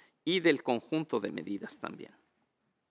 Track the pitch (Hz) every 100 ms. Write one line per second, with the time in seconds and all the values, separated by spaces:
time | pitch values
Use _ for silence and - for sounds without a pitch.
0 | - _ - 185 170 139 - 120 - 156
1 | 156 120 101 95 85 101 - - - -
2 | - - _ _ _ _ _ _ _